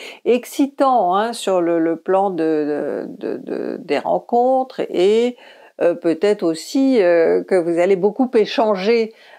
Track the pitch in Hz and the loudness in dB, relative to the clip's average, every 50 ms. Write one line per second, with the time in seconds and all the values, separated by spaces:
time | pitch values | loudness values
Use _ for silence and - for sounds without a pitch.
0 | - - - - - - 233 247 240 - - - 285 269 - - 277 269 254 240 | -18 -18 -16 -6 0 0 0 0 0 -4 -2 -2 -2 -2 0 0 2 2 4 2
1 | 190 175 180 196 220 233 233 - - 208 190 180 170 165 170 170 160 165 165 160 | 2 2 2 0 0 -2 -4 -6 -4 0 0 0 2 2 0 0 0 0 -2 -4
2 | - - 185 190 196 202 185 160 160 160 160 151 151 147 147 143 151 139 104 104 | -2 0 0 2 2 0 -2 -2 0 0 0 0 -2 -2 -4 -4 -4 -6 -6 -6
3 | - - - - - - - - - - - - - - - - - - 147 135 | -8 -10 -12 -10 -8 -8 -8 -8 -8 -8 -8 -8 -6 -8 -8 -8 -6 -4 -4 -4
4 | - - 175 180 - - - 240 247 254 262 262 262 262 - - - - - 175 | -2 -2 -4 -4 -4 -2 0 0 2 2 2 0 -2 -4 -6 -8 -8 -4 -2 0
5 | 180 196 214 226 240 247 240 - - - - - - - _ - - 170 170 165 | 2 2 2 2 0 0 -4 -8 -18 -20 -20 -20 -20 -16 _ -2 0 0 0 0
6 | - 170 160 160 - 202 208 208 196 165 160 160 - - - 269 269 269 262 233 | -2 -2 -2 0 0 0 0 0 0 -4 -4 -4 -8 -4 -2 0 2 2 4 4
7 | 185 175 175 170 165 165 175 180 180 - 196 185 165 170 170 165 175 190 202 180 | 4 4 4 4 4 2 2 0 0 0 0 0 0 0 0 0 2 2 2 2
8 | 180 208 202 - 262 247 - 226 208 196 - - 233 214 208 185 185 208 233 233 | 2 0 0 0 -2 0 2 0 0 0 0 0 0 0 0 0 0 0 0 0
9 | 226 214 - _ - - - | 0 -2 -6 _ -20 -20 -20